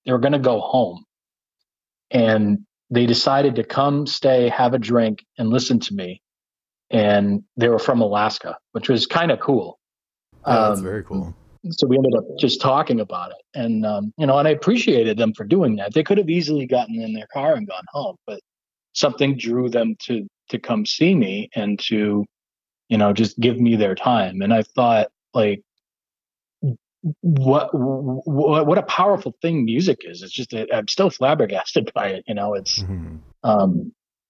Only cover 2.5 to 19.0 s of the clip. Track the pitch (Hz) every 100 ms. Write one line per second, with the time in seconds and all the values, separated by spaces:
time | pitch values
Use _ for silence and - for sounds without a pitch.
2.5 | 101 - _ - 120 120 117 - 135 143
3.5 | 123 - 139 139 143 143 - 135 127 120
4.5 | - 123 127 110 120 113 107 - - 113
5.5 | 123 - 120 - 98 90 95 _ _ _
6.5 | _ _ _ - 113 104 101 101 101 -
7.5 | - 120 113 - 117 107 104 107 - -
8.5 | - _ 110 - 117 - 170 170 123 -
9.5 | 123 92 - _ _ _ _ _ _ -
10.5 | 117 107 101 92 104 - 98 85 - _
11.5 | _ 180 165 135 131 131 117 - - 131
12.5 | - 139 135 156 117 104 98 90 - _
13.5 | 131 117 110 107 104 107 - 147 135 151
14.5 | 151 - 240 - 123 110 107 113 - 104
15.5 | 190 143 107 101 151 151 202 165 170 151
16.5 | 151 123 120 113 113 110 110 107 143 147
17.5 | 139 101 92 90 143 113 90 - 101 -
18.5 | _ _ _ _ -